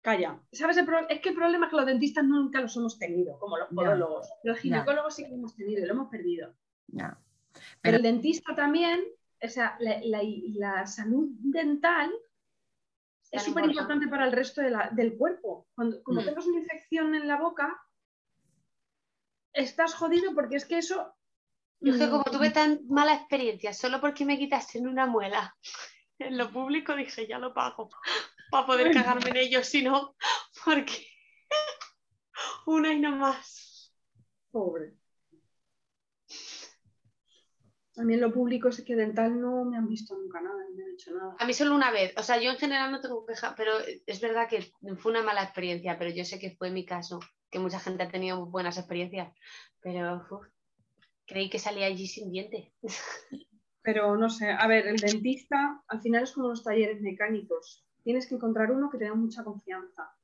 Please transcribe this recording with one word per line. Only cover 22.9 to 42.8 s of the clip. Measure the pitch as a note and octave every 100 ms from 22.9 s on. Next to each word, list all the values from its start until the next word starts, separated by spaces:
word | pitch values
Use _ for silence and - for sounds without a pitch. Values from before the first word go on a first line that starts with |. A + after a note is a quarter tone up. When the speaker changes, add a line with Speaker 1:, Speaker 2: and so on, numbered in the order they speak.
| C#4 D4
Speaker 3:
experiencia, | D4 - C#4 A#3+ F#3 G#3
solo | G3+ B3+ C4
porque | D4 C#4+
me | C#4+ C#4+
quitasen | C#4 C4+ - A#3+ B3
una | B3+ C4
muela | A3+ G3 G#3 F#3 _
<laughs> | - - - _ _ _
en | C4 B3+
lo | A3+
público, | A#3 C4+ D#4 D4+
dije, | C#4+ C4 - G#3+
"Ya | B3
lo | B3+
pago", | B3 B3 - G#3+ - - A4 - - -
para | C4 B3+
poder | B3+ D#4+
Speaker 1:
Ay. |
Speaker 3:
cagarme | C#4+ B3 B3 B3
en | B3
ello, | B3+ B3+
si | B3+ C#4+
no, | C4 C#4 C#4 _ - - - -
porque | - D4 C#4 - - - _ _ _
<laughs> | D5+ D5+ - - _ _ _ _ - - - -
una | D#4 D#4
y | D4+
no | D4
más. | C#4 C4+ C4 - - - - - _ _ _ _ _ _
Speaker 1:
Pobre. | A3+ F#3 E3 D3+ _ _ _ _ _ _ _ _ _ _ _ _ _ _ - - - - _ _ _ _ _ _ _ _ _ _ _ _ -
A |
mí | A#3
en | A#3
lo | A#3
público | A#3+ A#3+ B3 B3
sí | A#3+
que | -
dental | A#3 G#3+ G#3+ A3+ A#3+
no | B3 B3+
me | B3
han | A#3 G#3+
visto | A3 -
nunca | F#3+ F#3+ F3
nada, | F#3 G4 F#4+
no |
me | F#4
han | F#4+
hecho | - -
nada. | E4 F#3+ -
Speaker 3:
A | A#3+
mí |
solo | B3 D4
una | C#4+ B3+
vez, | A3 F#3
o | -
sea, | G#3+ A#3+
yo | B3
en | B3
general | C#4+ C#4